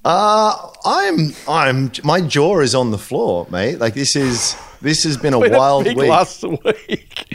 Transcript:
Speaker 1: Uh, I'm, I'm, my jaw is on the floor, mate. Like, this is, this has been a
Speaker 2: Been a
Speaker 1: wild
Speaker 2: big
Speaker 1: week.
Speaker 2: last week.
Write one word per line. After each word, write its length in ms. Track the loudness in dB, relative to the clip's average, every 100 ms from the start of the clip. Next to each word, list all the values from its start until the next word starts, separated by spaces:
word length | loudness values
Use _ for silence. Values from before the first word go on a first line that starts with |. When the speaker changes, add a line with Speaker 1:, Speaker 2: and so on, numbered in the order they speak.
Speaker 1:
Uh, 640 | 0 2 2 2 0 -2 -10 -8
I'm, 500 | -2 0 0 0 -2 -4 -4
I'm, 420 | 0 2 0 -2 -4
my 160 | 0 0
jaw 400 | 0 2 2 2
is 160 | 2 2
on 160 | 0
the 60 | -2
floor, 460 | -4 -4 -2 -2 -4
mate. 300 | -4 -4 -2
Like, 140 | -4
this 200 | -2 -2
is, 400 | 0 0 -2 -4 -8 -14 -8
this 220 | -2 0
has 140 | 0 -2
been 180 | 0
a 60 | 2
Speaker 2:
Been 120 | 4
a 60 | 4
Speaker 1:
wild 240 | 4 2
Speaker 2:
big 140 | 0 2
Speaker 1:
week. 120 | 4
Speaker 2:
last 360 | 4 2 -4
week. 800 | -8 -4 -4 -4 -6 -10 -10 -16 -14